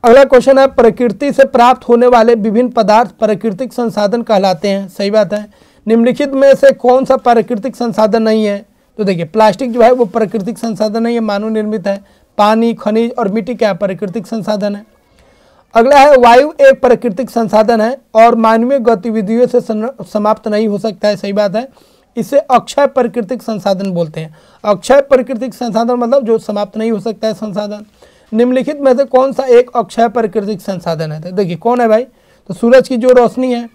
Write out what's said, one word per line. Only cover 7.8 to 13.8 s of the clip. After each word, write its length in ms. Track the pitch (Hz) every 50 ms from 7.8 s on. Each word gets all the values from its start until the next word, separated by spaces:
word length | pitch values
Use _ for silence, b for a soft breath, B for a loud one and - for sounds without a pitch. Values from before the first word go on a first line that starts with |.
| 240 233 - 214 220 208 202 226
नहीं 220 | 220 220 220 220 214
है? 220 | 208 202 202 - _ _ _ _ _ _ -
तो 60 | 180
देखिए, 200 | 190 190 165 170
प्लास्टिक 480 | 156 - 220 220 220 190 202 269 247
जो 100 | 226 247
है 100 | 226 240
वो 120 | 254 262 240
प्राकृतिक 540 | 180 - 233 220 190 - 220 185 214 220 -
संसाधन 440 | - 226 214 - 220 214 202 226
नहीं 120 | 226 233 240
है, 60 | 233
मानव 280 | 226 208 202 202 214 220
निर्मित 380 | 220 220 214 214 214 214 175
है। 180 | 196 196 202 b b b b b b _ -
पानी, 360 | 208 208 220 220 233 233 226
खनिज 380 | - - 214 214 220 233 233 - -
और 100 | 226 190
मिट्टी 260 | 190 226 185 254 240
क्या 180 | 196 226 208
प्राकृतिक 540 | 190 -